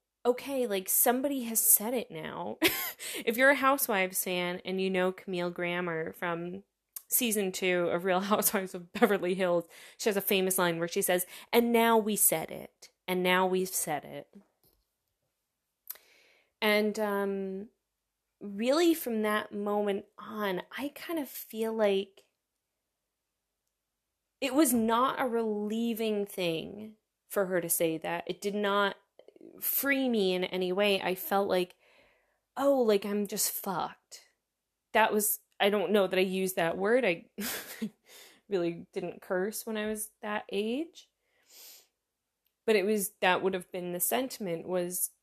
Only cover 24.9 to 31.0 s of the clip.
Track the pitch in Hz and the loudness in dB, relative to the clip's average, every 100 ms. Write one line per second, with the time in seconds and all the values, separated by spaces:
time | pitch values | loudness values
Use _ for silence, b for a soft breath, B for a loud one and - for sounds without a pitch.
24.9 | 226 262 - 269 233 220 208 208 226 233 | 4 2 0 0 0 0 -2 -2 -2 -2
25.9 | 220 226 208 202 - 175 160 165 208 214 | -2 -2 -2 -2 -2 -2 -2 -6 -12 -16
26.9 | - _ _ - 208 190 185 170 - 170 | -18 _ _ -6 -2 0 0 0 0 0
27.9 | 160 175 170 - 175 202 208 202 202 196 | 0 -4 -6 -6 -6 -4 0 2 2 2
28.9 | - _ _ - - - - - - 269 | -2 _ _ -20 -20 -20 -10 -6 -2 0
29.9 | 269 262 226 190 180 180 185 180 185 208 | 2 2 2 2 2 -2 -2 0 2 2
30.9 | 190 | 2